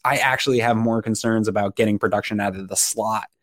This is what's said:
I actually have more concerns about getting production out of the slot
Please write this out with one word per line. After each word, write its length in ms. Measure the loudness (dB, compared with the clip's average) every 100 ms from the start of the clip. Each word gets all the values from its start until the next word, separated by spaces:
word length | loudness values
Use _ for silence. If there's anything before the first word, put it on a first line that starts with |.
| -2
I 120 | 0
actually 420 | 0 0 2 2
have 180 | 4 2
more 240 | 2 0
concerns 460 | 0 -2 0 0 0
about 280 | 0 -2 0
getting 220 | 0 2
production 420 | 0 0 -2 -2
out 160 | -2 -4
of 120 | -6
the 80 | -2
slot 500 | -2 -2 -2 -4 -6 _